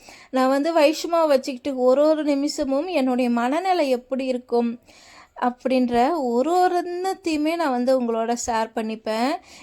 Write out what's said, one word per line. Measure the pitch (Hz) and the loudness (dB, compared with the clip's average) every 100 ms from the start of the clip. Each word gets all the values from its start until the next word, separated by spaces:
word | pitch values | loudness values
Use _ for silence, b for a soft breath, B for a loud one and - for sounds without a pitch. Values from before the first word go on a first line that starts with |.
| B B B | B B B
நான் | 262 262 | 0 2
வந்து | 277 302 | 2 2
வைஷுமாவை | 330 294 311 330 339 311 | 4 4 2 -2 0 2
வச்சுக்கிட்டு | 269 269 247 294 262 | 2 0 -8 -6 0
ஒரு | 254 262 302 | 2 4 4
ஒரு | 311 | 2
நிமிஷமும் | 302 277 285 302 277 269 359 | 0 -2 -2 -4 -2 -2 -2
என்னுடைய | 330 262 247 247 | -2 0 0 0
மனநிலை | 240 240 311 381 359 285 | 0 0 -2 0 0 0
எப்படி | 247 - 262 262 | -2 -4 -6 -4
இருக்கும் | 254 - 240 233 233 _ b b b b - | -4 -2 -2 -2 -6 _ b b b b -4
அப்படின்ற | 247 240 254 254 247 240 254 339 254 | -4 -2 0 2 2 2 2 2 0
ஒரு | 233 285 | 0 2
ஒரு | 359 359 349 | 4 2 2
எண்ணத்தையுமே | 349 349 370 370 339 302 302 339 | -2 -4 -4 -4 -4 -2 -2 -2
நான் | 311 247 | -2 0
வந்து | 247 262 | 0 0
உங்களோட | 233 226 226 233 | 0 -2 -2 -4
ஷேர் | - 220 226 | -2 -2 -2
பண்ணிப்பேன். | 233 220 220 226 220 254 349 B B | -4 -6 -8 -6 -2 -2 -4 B B